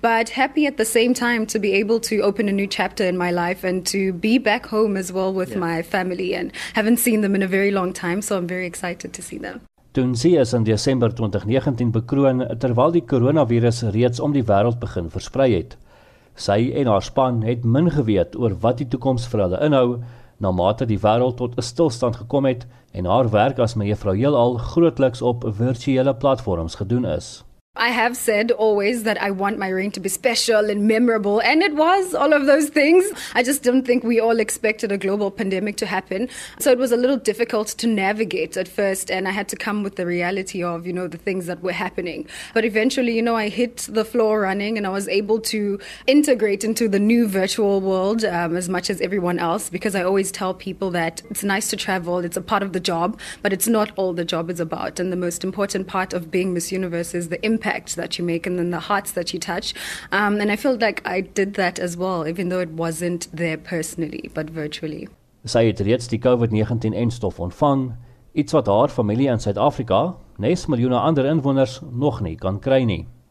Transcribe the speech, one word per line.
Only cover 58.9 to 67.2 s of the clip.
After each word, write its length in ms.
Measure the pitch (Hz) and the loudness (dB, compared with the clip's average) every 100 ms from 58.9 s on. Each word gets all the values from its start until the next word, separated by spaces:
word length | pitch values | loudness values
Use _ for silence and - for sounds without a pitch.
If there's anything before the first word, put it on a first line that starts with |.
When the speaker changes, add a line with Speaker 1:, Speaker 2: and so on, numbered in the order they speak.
| 202 202 | -4 -2
Speaker 1:
that 200 | - 175 | -6 -6
you 80 | 180 | -6
touch. 320 | - 180 - - - - - | -6 -6 -6 -10 -12 -12 -4
Um, 260 | 190 208 208 | 0 2 0
and 140 | 208 | 0
I 40 | 214 | 0
feel 200 | 285 247 | 0 2
like 220 | 220 202 - | 0 -2 -4
I 160 | 185 | -4
did 320 | 185 - 196 | -4 -2 -2
that 240 | 202 185 175 | 0 -2 -2
as 180 | 180 175 | -6 -4
well, 320 | 185 180 156 | -4 -2 -4
even 220 | 175 180 | -4 -4
though 100 | 185 | -2
it 80 | 180 160 | -4 -4
wasn't 500 | 165 160 175 175 - | -6 -4 -4 -4 -8
there 240 | 156 170 160 | -6 -4 -4
personally, 760 | - 175 160 - 156 - - | -6 -6 -6 -6 -6 -6 -10
but 160 | - 156 | -8 -8
virtually. 580 | 160 151 - 156 151 - - _ _ | -6 -8 -8 -10 -10 -14 -18 _ _
Speaker 2:
Sy 200 | - 117 | -2 2
het 160 | 117 104 | 2 2
reeds 280 | 98 127 - | 0 0 0
die 100 | 113 | 0
covid 320 | 127 123 117 | 2 2 2
negentien 400 | 107 107 113 110 | 2 0 0 -2
enstof 480 | 101 120 113 | 0 -2 -2